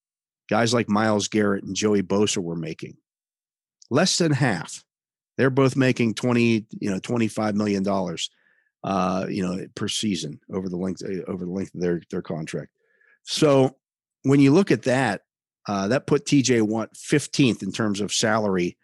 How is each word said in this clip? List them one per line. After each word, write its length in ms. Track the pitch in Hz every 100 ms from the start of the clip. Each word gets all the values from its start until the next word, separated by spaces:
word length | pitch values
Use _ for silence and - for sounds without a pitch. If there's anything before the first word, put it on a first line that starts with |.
| _ _ _ _ -
guys 240 | 104 117
like 140 | 120 104
Myles 400 | 104 110 104 95
Garrett 340 | 107 104 98
and 140 | - 92
Joey 260 | 107 104
Bosa 360 | 92 98 104 110
were 180 | 85 82
making. 400 | 82 80 76 - _ _ _ _ _ _ _ _ _
Less 280 | 127 185 -
than 140 | 165
half. 500 | 139 135 87 - - - _ _ _ _ -
They're 120 | 120
both 260 | 131 131 143
making 380 | 131 123 117
twenty, 520 | 104 123 120 120 113 104 101
you 100 | 104
know, 80 | 95
twenty-five 560 | - 120 110 - 107
million 300 | 101 107 98
dollars, 460 | 98 98 90 82 - _ _ _ _ _
uh, 420 | - 95 92 92 92
you 140 | 104
know, 240 | 90 92 76
per 140 | - 107
season 500 | - 110 87 78 71 -
over 160 | 98 95
the 80 | 87
length, 260 | 95 82
uh, 240 | - 92 78
over 140 | 95
the 60 | 90
length 240 | 92 92
of 60 | 82
their, 200 | 87 87 -
their 120 | 92
contract. 480 | - 82 80 82 76 _ _ _ _ _
So 520 | - - 151 139 131 - _ _ _ _
when 160 | 131 139
you 140 | 139
look 180 | 160 196
at 140 | 123
that, 380 | 131 127 123 95 - _ _ _ -
uh, 200 | 101 98
that 180 | 135 -
put 180 | 143
T 160 | - 143
J 220 | 127 120
Watt 340 | 107 110 107 -
fifteenth 640 | - 147 - - 135 101
in 100 | 98
terms 280 | - 110 98
of 140 | 98
salary 640 | - 113 110 104 92 87 -